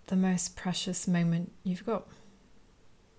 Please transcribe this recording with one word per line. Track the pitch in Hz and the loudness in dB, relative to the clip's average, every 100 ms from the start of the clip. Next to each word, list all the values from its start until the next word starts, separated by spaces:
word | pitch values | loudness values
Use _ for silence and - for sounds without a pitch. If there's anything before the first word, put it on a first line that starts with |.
| - | -2
the | 185 | 2
most | 190 180 - - | 2 2 -2 -4
precious | 180 175 190 180 - | -4 -2 -2 -2 2
moment | 175 170 170 175 - | 2 4 2 -2 -6
you've | 185 180 - | -4 -4 -2
got. | 196 - - - - - - - - - - - | -4 -6 -20 -20 -20 -20 -20 -20 -20 -20 -20 -20